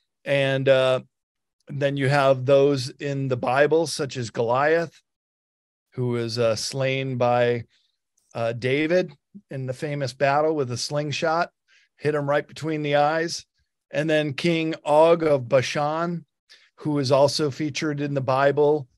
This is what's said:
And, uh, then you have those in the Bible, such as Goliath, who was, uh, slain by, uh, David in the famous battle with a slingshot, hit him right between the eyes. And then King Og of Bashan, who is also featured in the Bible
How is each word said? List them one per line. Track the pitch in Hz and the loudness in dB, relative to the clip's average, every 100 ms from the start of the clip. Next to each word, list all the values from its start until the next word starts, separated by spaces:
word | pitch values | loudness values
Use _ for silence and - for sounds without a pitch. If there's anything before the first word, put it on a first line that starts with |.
| _ _ | _ _
And, | - 139 135 135 135 | -2 0 0 2 4
uh, | 131 131 131 - _ _ _ _ _ - | 4 4 0 -4 _ _ _ _ _ -14
then | 139 139 139 | -4 -2 0
you | 135 | 2
have | 143 135 135 127 | 4 4 2 4
those | 139 139 143 127 | 4 4 2 -4
in | - 147 139 135 | -8 -8 -6 -4
the | 123 | -4
Bible, | 127 127 147 156 160 | 0 0 2 0 0
such | - 143 131 | -4 -8 -8
as | 113 | -8
Goliath, | - 117 123 147 165 165 - _ _ _ _ _ _ _ _ _ | -6 -2 0 2 0 -2 -10 _ _ _ _ _ _ _ _ _
who | - 123 | -8 -4
was, | 120 117 110 | -4 -6 -2
uh, | 117 107 | 0 0
slain | - 135 131 135 135 127 | -4 -4 -2 -2 -4 -2
by, | 123 120 120 120 117 _ _ _ _ _ _ | 0 2 2 0 -6 _ _ _ _ _ _
uh, | 120 117 | -6 -6
David | 120 123 135 156 180 180 - _ 196 - | -4 -2 0 2 0 0 -8 _ -20 -14
in | 143 131 | -10 -8
the | |
famous | 131 156 143 135 | -8 -8 -6 -6
battle | - 139 143 156 160 | -2 0 2 2 0
with | 131 | -2
a | 120 | -4
slingshot, | - 147 151 135 165 160 175 _ _ _ _ _ | -6 -4 -4 -4 -2 0 -2 _ _ _ _ _
hit | 143 151 | -2 -2
him | 143 | 0
right | 147 147 | -2 -2
between | - 156 156 | -8 -6 -4
the | 147 143 | 0 2
eyes. | 147 160 165 - - _ _ _ _ | 2 0 -4 -8 -14 _ _ _ _
And | 139 160 | -4 0
then | 156 151 | 0 0
King | 131 170 165 160 160 151 | -2 0 0 -2 -4 2
Og | 147 165 170 | 6 6 6
of | 156 143 120 | 4 0 2
Bashan, | 139 120 156 147 160 170 175 165 _ _ - _ _ | 0 2 -2 -4 -2 -4 -6 -10 _ _ -20 _ _
who | 151 147 | -4 -2
is | 135 | 2
also | 135 143 - 151 | 4 4 2 -2
featured | 127 156 - 160 143 | -4 -6 -4 -4 -4
in | 147 | -4
the | 143 | -4
Bible | 131 131 139 143 147 151 135 | -2 2 2 4 2 2 -2